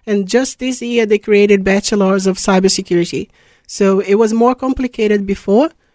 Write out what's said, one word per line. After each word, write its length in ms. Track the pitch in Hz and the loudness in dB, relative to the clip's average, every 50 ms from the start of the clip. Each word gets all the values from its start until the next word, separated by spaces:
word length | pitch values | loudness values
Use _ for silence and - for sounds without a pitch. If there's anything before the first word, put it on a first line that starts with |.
| _ 220 | _ -4
And 200 | 208 202 196 185 | -4 -2 -2 0
just 300 | - 240 269 262 - - | -2 -2 -2 -2 -6 -8
this 240 | 254 254 254 254 | -8 -8 -6 -6
year 240 | 240 240 240 233 226 | -6 -4 -2 0 0
they 140 | 208 214 202 | 2 0 0
created 440 | - - 208 202 208 208 208 196 190 | 0 2 2 4 4 4 2 2 2
bachelors 640 | 196 190 202 - - 226 202 196 190 196 196 190 | 0 0 0 -2 -2 -2 0 2 2 0 0 0
of 120 | 190 185 - | -2 -2 -2
cybersecurity. 920 | - - 190 185 190 190 - - 185 - 175 170 175 - - - - - _ _ _ _ _ _ _ - | 0 0 2 2 2 2 0 -2 -4 -2 -2 -2 -2 -2 -4 -8 -10 -12 _ _ _ _ _ _ _ -12
So 320 | - - 208 196 196 190 | -4 0 0 2 2 0
it 160 | 202 - 202 | 0 0 2
was 180 | 214 226 214 220 | 2 2 2 2
more 220 | 226 233 247 254 | 2 2 2 0
complicated 720 | - - 262 262 - 254 247 - - 220 208 208 208 196 190 | 0 -2 -4 -2 -2 -4 -6 -4 -2 0 0 0 0 -2 -4
before, 420 | 196 - - - 196 226 294 320 - _ _ _ | -6 -4 -2 0 2 2 2 0 -2 _ _ _